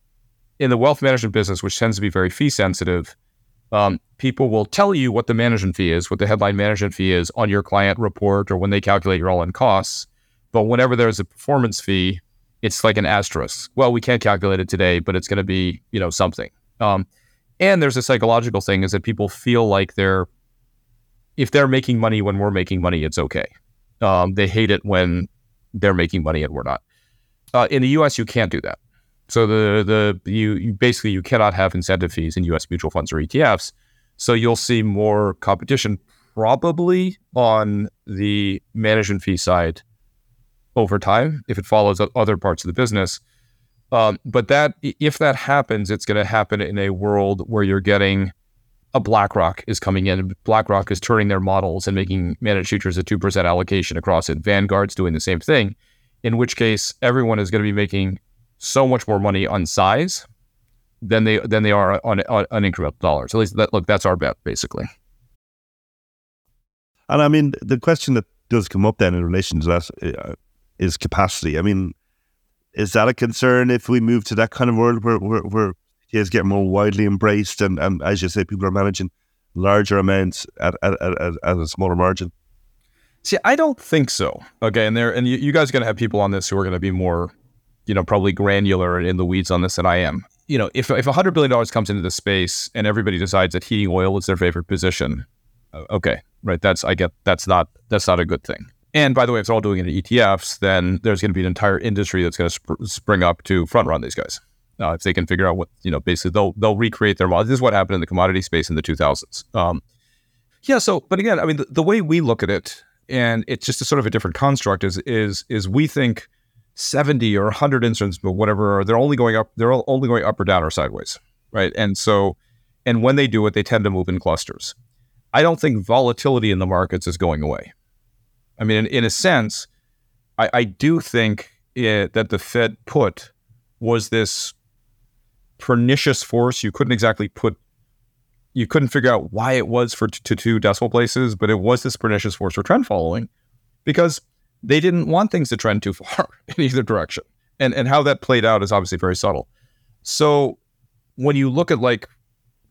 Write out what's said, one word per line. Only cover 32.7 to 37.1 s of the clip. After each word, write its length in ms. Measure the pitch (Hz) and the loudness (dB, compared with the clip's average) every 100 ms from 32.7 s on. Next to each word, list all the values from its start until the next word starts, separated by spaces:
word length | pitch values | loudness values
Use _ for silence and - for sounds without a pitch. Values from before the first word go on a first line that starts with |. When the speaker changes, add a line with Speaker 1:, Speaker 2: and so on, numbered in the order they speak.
| 85 78 | -6 -4
Speaker 1:
funds 200 | 87 76 | -4 -4
or 80 | 80 | -4
E 60 | 76 | -2
T 160 | 131 | 2
Fs. 320 | 143 101 - - _ _ _ - | 2 2 -2 -18 _ _ _ -8
So 160 | - | 0
you'll 220 | 117 117 117 | 2 2 0
see 280 | - 117 | 0 0
more 500 | 107 101 107 104 101 90 | 0 0 2 2 0 -2
competition 600 | - 98 - 139 104 101 _ _ _ - | -2 -2 0 -2 -2 -6 _ _ _ -2
probably 800 | 110 135 170 165 175 185 185 | 0 2 0 0 0 0 0